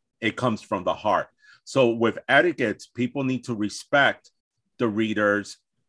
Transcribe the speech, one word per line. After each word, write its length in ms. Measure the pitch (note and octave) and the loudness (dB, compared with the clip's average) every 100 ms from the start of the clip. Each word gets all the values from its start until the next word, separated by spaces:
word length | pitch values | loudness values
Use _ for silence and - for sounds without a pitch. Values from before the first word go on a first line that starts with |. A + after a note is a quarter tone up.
| _ - | _ -8
it 160 | A2+ - | -6 -2
comes 260 | B2+ G#2+ | -2 -2
from 220 | - G2+ | -6 -6
the 100 | F2+ | -4
heart. 320 | E2 G#2 F2 - _ - - | -2 0 -2 -2 _ -20 -20
So 240 | - C3+ B2 | -4 2 2
with 320 | A#2 A2+ - - | 2 0 -2 2
etiquettes, 580 | C#3 E3+ C#3+ A2+ G2 - | 4 4 0 -4 -4 -10
people 380 | - B2 C#3+ | -6 -4 -4
need 220 | C3 B2+ B2 | -4 -4 -6
to 80 | A2 | -6
respect 760 | G#2 - - C#3+ C3 - _ _ _ _ _ - | -6 -8 -2 2 2 0 _ _ _ _ _ -4
the 80 | A#2+ | -2
readers 720 | G#2 A2 G#2 G#2 G#2 G2 - _ _ | 0 -2 0 2 0 -2 -14 _ _